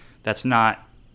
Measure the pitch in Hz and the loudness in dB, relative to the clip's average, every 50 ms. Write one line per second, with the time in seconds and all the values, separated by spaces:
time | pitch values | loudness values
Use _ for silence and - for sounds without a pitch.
0 | - - - _ - 110 110 - - 127 123 113 113 110 104 - - - - - | -20 -20 -20 _ -6 -6 -6 -4 -2 0 2 2 2 2 0 -2 -8 -20 -20 -20
1 | - - - | -20 -20 -20